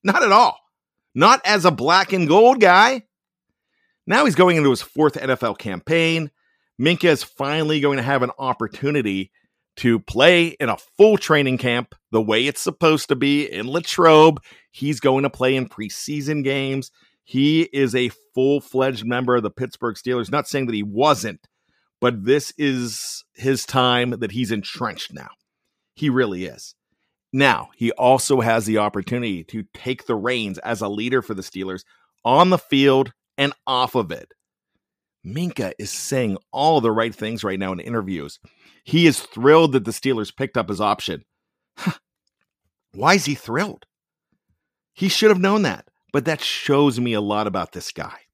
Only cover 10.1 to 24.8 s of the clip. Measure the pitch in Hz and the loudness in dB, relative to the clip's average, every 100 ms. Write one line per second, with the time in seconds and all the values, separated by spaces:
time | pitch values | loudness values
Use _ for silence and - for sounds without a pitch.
10.1 | 110 156 175 170 - 127 104 - _ 208 | 4 6 6 2 -4 -6 -6 -10 _ 4
11.1 | 208 - 151 139 127 127 120 120 - _ | 4 2 0 2 -2 -2 -4 -6 -18 _
12.1 | 110 107 110 135 143 - - 165 156 - | -2 2 0 0 -4 -8 0 2 2 0
13.1 | 131 139 143 143 90 117 156 165 - 165 | -2 0 0 -2 -8 -6 -8 -6 2 6
14.1 | 156 160 151 _ - _ - 143 143 143 | 8 8 4 _ -20 _ -8 -6 -2 0
15.1 | 131 139 - 131 131 123 - 107 - - | 0 -2 -2 -2 -2 -4 -10 -14 -12 -10
16.1 | 147 139 151 135 135 135 135 127 _ _ | -8 -6 -4 -2 -4 -4 -6 -8 _ _
17.1 | _ _ 131 143 160 165 139 135 127 123 | _ _ 0 2 2 0 -2 -2 0 -4
18.1 | - _ - 131 143 - 131 131 120 110 | -6 _ -2 0 0 -2 -2 -2 -4 -4
19.1 | 123 127 123 107 - 123 - 120 104 123 | -4 0 0 0 -8 -10 -6 -8 -8 -6
20.1 | 123 101 139 - 143 127 110 104 101 147 | -4 -4 -6 -4 -6 -4 -6 -6 0 2
21.1 | 131 104 87 _ _ _ _ _ _ 123 | 2 -2 -12 _ _ _ _ _ _ -2
22.1 | 117 101 143 - - 147 131 120 107 - | -2 0 0 0 -6 -4 -4 -6 -10 -14
23.1 | - _ _ 131 135 - 135 127 123 123 | -14 _ _ -4 -4 -2 0 2 2 -2
24.1 | 120 113 107 120 110 98 - | -4 -6 -6 -4 -4 -6 -10